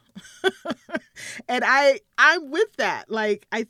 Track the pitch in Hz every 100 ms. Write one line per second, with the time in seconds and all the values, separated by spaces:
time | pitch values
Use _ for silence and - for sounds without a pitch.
0 | _ - - - 381 - - - - 339
1 | - - - - - 247 233 262 285 262
2 | _ - 277 339 294 311 440 - 214 135
3 | - 220 214 208 _ 220